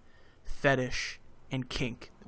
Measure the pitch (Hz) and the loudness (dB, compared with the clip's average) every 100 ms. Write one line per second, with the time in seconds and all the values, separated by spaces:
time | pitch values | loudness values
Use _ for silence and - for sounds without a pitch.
0 | - - - - - - 143 131 123 - | -16 -20 -20 -6 -2 4 6 6 4 0
1 | - - - - - 135 - - 127 - | -2 -6 -14 -18 -6 -4 -2 -2 -2 -4
2 | - - | -12 -16